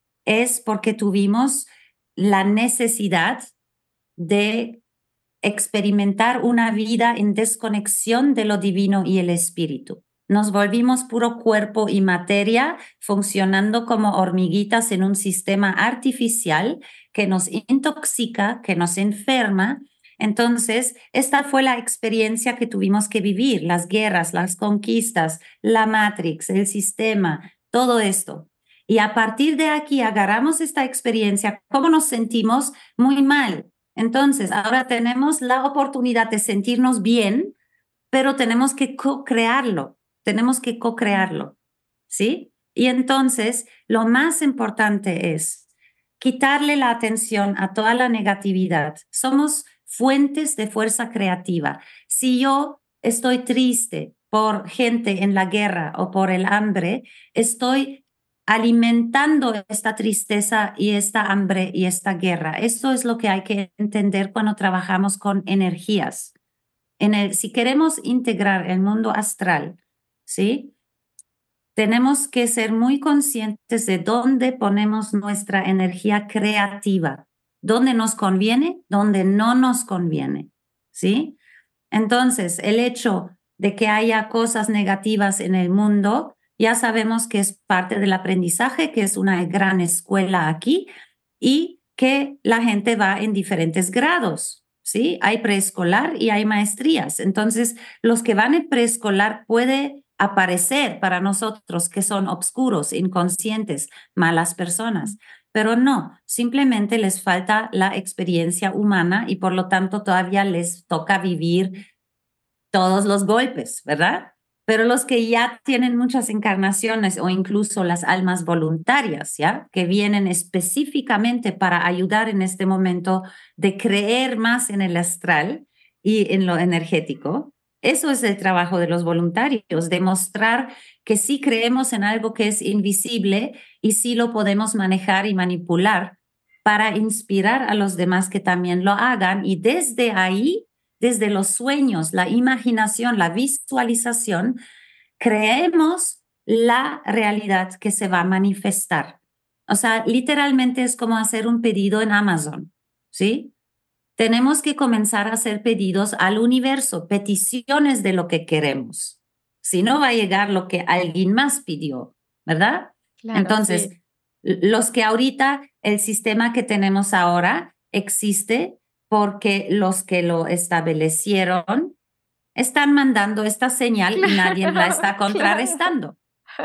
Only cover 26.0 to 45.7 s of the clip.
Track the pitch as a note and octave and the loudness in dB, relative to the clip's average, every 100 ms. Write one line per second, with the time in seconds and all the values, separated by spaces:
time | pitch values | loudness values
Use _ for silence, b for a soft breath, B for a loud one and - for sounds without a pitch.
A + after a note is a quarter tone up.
26 | G#3 G3+ E3 D#3 - F#3+ G3 G3+ - - | 0 -2 -6 -6 -2 -2 0 -2 -4 -2
27 | A3 G3+ F3 D3+ - _ _ A#3+ B3+ A#3+ | -2 0 0 -2 -8 _ _ 0 2 2
28 | G3+ F#3 - D#3+ - _ b b - A3 | 2 -2 -6 -14 -18 _ b b 0 2
29 | G#3 A3+ A3 A3+ D4+ C#4+ D#4 D4+ D4 C#4 | 4 2 0 2 0 2 0 -2 0 0
30 | A3 G#3 G3 A3 C#4+ D#4+ D4+ D4 C4 B3+ | 0 0 2 2 0 0 -2 -2 -2 -2
31 | A#3+ A3+ G#3 G3+ G#3+ G3+ _ C4+ D#4+ D#4+ | -2 0 0 0 -2 -6 _ 2 4 4
32 | D#4 A#3+ A3+ A3+ A3 B3+ C#4 B B - | 2 -2 -2 0 2 0 -2 B B 2
33 | B3+ C#4 C4+ C#4+ A#3 E3 - _ _ - | 4 4 4 4 2 -4 -10 _ _ -4
34 | A#3 C4 C#4 C4+ G3 G#3 G#3+ B3+ B3+ A#3+ | 0 4 4 2 0 -2 0 0 0 0
35 | A#3 B3 D4 D4 B3 C4 C#4 C#4 C4+ C4+ | 0 0 0 0 0 0 0 0 -2 -2
36 | B3 A#3 A3+ G#3+ - G3+ G3+ A#3+ B3+ A#3 | 0 2 0 -2 0 -2 0 2 2 2
37 | G3+ A#3 G3+ A#3+ G4 - _ _ _ _ | 2 2 4 0 -2 -10 _ _ _ _
38 | _ C4+ C4+ C#4 A#3 A#3 C4+ - C4 C4+ | _ 0 2 0 0 2 0 0 -4 -2
39 | C#4 C4+ - A#3 A3+ B3+ B3+ E3+ C3+ _ | -4 -4 -2 0 2 0 0 -4 -6 _
40 | _ _ - G#3 B3 B3+ B3 A#3 A#3 A3+ | _ _ -4 0 0 0 -4 -4 -4 -2
41 | G#3 G3 F#3 D#3 - - _ _ _ _ | 0 0 0 -4 -10 -16 _ _ _ _
42 | _ - G#3 F4 - _ _ - B3+ B3+ | _ -4 -2 -2 -8 _ _ 0 0 2
43 | B3+ C4+ C4 B3+ A3 B3 b b - A3+ | 0 2 2 0 -2 -4 b b -2 0
44 | A3+ B3 D#4+ E4 C#4+ C4 A3 A3+ G#3+ G3+ | 2 2 2 0 -2 -2 -4 0 0 0
45 | G3+ F3 F3 D#3 - - _ | -2 -2 -2 -4 -6 -10 _